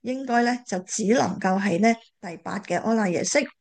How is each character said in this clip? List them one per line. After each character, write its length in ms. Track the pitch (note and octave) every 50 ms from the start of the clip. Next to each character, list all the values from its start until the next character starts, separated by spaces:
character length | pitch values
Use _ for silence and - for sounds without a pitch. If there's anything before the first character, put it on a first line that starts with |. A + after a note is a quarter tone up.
應 240 | - A3+ B3+ C4+ C4+
該 180 | B3+ A#3 A#3 A#3+
咧 200 | A#3+ B3+ B3 -
就 140 | - G3+ F#3
只 240 | F#3 - - - G#3+ F#3+ A#3
能 240 | - C3+ - - -
夠 220 | - F#3 F#3 G3
係 180 | G3 G3+ E3+ E3+
咧 160 | G#3+ A#3 A3+ A3+ - _ _ _
第 160 | - F3+ E3
八 200 | D#3 _ - G3 G3+
嘅 200 | G3+ - F3 E3+
阿 140 | - G#3+ A3+
賴 160 | A3 G#3 F#3
耶 140 | E3+ - -
識。 220 | - - C#4+ C4 A3+ _ _